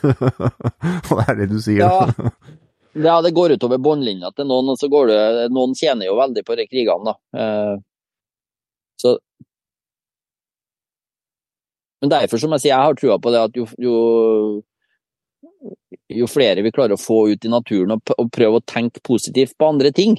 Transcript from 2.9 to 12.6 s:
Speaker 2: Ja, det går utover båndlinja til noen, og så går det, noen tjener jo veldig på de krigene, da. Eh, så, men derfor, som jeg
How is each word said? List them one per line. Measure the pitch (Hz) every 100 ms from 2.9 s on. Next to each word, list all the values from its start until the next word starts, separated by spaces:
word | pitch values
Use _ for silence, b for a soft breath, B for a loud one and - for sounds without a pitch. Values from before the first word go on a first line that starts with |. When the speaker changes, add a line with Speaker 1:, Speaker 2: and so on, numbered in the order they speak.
| 151
Speaker 2:
Ja, | 160 170
det | 175
går | 165 175 120
utover | 120 127
båndlinja | 143 151 120 95 90 -
til | 143
noen, | 127 135
og | 127
så | 143
går | 147 120
det, | 107 107 117 120 131
noen | 127
tjener | 131 156 123 95
jo | 107
veldig | 135 107 95
på | 117
de | 107
krigene, | 131 110 87 110
da. | - _ 117
Eh, | 110 107 104 101 - _ _ _ _ _ _ _ _ _ _ -
så, | 123 120 - _ - _ _ _ _ _ _ _ _ _ _ _ _ _ _ _ _ _ _ _ _ _ _ _ _ _
men | 143
derfor, | 151 110 117
som | 156
jeg | 147